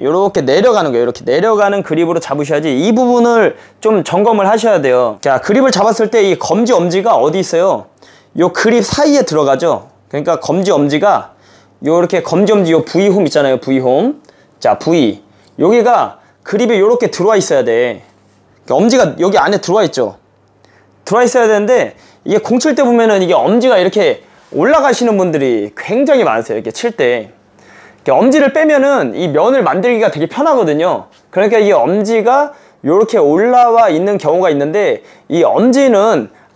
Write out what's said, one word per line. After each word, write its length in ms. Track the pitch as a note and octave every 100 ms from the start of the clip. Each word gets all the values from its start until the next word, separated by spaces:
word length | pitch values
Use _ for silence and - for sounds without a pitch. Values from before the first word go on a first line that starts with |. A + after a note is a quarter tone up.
요렇게 420 | C3 F3 G3 F#3
내려가는 480 | C3 D#3 B3 G#3+ D#3
거예요. 100 | A#2
이렇게 220 | A#2+ A#2+
내려가는 580 | - C#3+ G#3+ G#3+ G3+ G3+
그립으로 380 | - D#3+ E3 F3
잡으셔야지 580 | - C#3+ D3 D3+ D#3 B2+
이 160 | F#3
부분을 640 | A3+ B3 B3 A#3+ A#3 G3 - - _
좀 240 | G#3+ G#3+
점검을 440 | D3 F3 A3 A3 G3
하셔야 320 | A3 A3+ F#3
돼요. 380 | C#3 B2 A#2+ G2+
자, 200 | C#3 C3
그립을 300 | - G#3+ C4
잡았을 400 | F#3 G#3 A3+ G#3+
때 120 | A3+
이 160 | G3 E3+
검지, 340 | - F#3 A#3
엄지가 440 | A3 F3 F#3 G#3+ D3+
어디 220 | C#3 F3+
있어요? 480 | E3+ E3+ F#3 A#2+ - _ - - _ -
요 140 | E3
그립 320 | - A3 A#3+
사이에 380 | G3+ - D4+ C#4+
들어가죠. 680 | - D#3 C#3 C3+ E3 A#2+ - _ _
그러니까 320 | C#3+ D3+ D#3+
검지, 300 | - E3+ F#3+
엄지가 640 | D#3 D3 D3 G3+ F3 - _ _ _ _ _
요렇게 380 | C#3 E3+ E3+ F#3
검지, 300 | - E3+ G#3
엄지 200 | G#3 E3+
요 120 | D#3+
V홈 420 | D#3+ E3+ G3+ F#3+ D#3+
있잖아요. 320 | D3+ C#3 B2+
V홈. 600 | - C3+ C3 C3+ A#3+ D4 - _ _ _
자, 180 | A#2 G#2
V. 440 | D#3+ E3+ A#2+ G2 - _ _ -
여기가 600 | D#3+ A#3+ A3+ A3 A2+ - _ _
그립에 360 | - A#3+ A#3 G#3+
요렇게 320 | G3+ B3 G#3
들어와 260 | - F#3+ G#3+
있어야 280 | - C3+
돼. 380 | A#2 A2+ B2 G#2 - _ _ _ _ _
그러니까 200 | - C3
엄지가 300 | A3 B3+ D#3+ -
여기 180 | F3 D#3
안에 200 | D3+ G3+
들어와 260 | - G3+
있죠. 320 | F3 - G#2+ - _ _ _ _ _ _ _ _
들어와 200 | - G#3+
있어야 220 | B3 B3+ A3
되는데 500 | G#3 G#3 B3 A#2 - - _
이게 140 | - G#3
공 200 | - A#3+
칠 160 | D4+
때 80 | B3+
보면은 400 | B3+ A#3+ A3+ G3+
이게 100 | F3+
엄지가 460 | E3+ C#3 A#3 B3+ G3+
이렇게 440 | F#3+ G#3 E3 A2+ - _ _
올라가시는 640 | - G#3 D#4 C4+ A#3+ A#3+ G3+
분들이 560 | F#3 D3+ C3+ A2+ G#2 -
굉장히 480 | - A3+ C#4+ C4+
많으세요. 320 | E3+ A2+ A2+ A2
이렇게 140 | A2
칠 220 | - A#3
때. 380 | - B2+ A#2+ G2+ _ _ _ - - - -
이렇게 80 | -
엄지를 400 | C3+ A#3+ D4+ C#4
빼면은 640 | D#4 D#4 D4 C4+ C4+ C3
이 140 | G#2 F3
면을 340 | D3 G#3 C4+
만들기가 480 | E3 E3 A#3+ A#3 G#3+
되게 160 | D3+ E3
편하거든요. 800 | - D#4 C4+ F3 D3 F3+ A#2 - _ _
그러니까 280 | F#3 G#3 A3
이 140 | G#3
엄지가 800 | E3 B2 G3+ G#3 A3+ G#3+ C4+ D4 - - _
요렇게 340 | C3+ F#3 A3 A3
올라와 720 | D3 D#3+ A#3 B3 A#3+ A3+ A3
있는 280 | D#3 G3 G3+
경우가 320 | D3+ E3+ F#3
있는데 520 | C#3+ C#3+ G3 F#3 G#2+ - - -
이 140 | E3+
엄지는 880 | C3+ C3+ A#3+ B3+ C4+ G#3 A3 E3+ G#2+ _ _